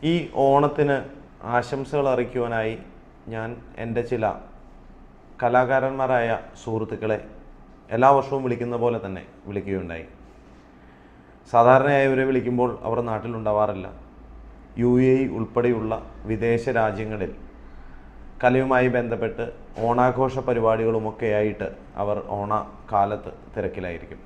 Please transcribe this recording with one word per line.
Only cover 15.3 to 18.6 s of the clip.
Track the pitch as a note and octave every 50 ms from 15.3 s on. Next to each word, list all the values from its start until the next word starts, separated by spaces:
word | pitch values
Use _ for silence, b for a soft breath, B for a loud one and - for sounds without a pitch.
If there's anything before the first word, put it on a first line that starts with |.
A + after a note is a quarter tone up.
| - A2
ഉൾപ്പെടെയുള്ള | A2+ A2 - B2 A#2+ A#2+ A#2+ A2+ G#2+ A2 A2 A2 - - - - - G#2+
വിദേശ | A2+ G#2+ A2 A#2 A#2 A#2 A#2 C3+ B2+ A2+
രാജ്യങ്ങളിൽ | A2 G#2+ G#2 G2 A2 G#2+ G#2+ G#2 F#2 E2+ - - - - - - B B B B B B B B B B B B B - - - -
കലയുമായി | B2 B2+ C3